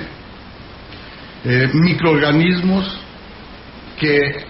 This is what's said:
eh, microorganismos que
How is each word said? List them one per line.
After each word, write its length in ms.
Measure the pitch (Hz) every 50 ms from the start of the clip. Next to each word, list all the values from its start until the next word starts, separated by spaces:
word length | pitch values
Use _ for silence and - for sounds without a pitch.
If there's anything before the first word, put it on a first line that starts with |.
| - - - - - - - - - - - - - - - - - - - - - - - - - - - - -
eh, 260 | 123 123 127 135 131 139
microorganismos 1120 | 156 165 180 151 127 165 170 156 143 151 147 147 160 170 180 180 175 175 190 190 196 190 - - - - - - - - - - - - - - - - - - - - - - -
que 480 | 156 151 143 143 143 139 143 - - -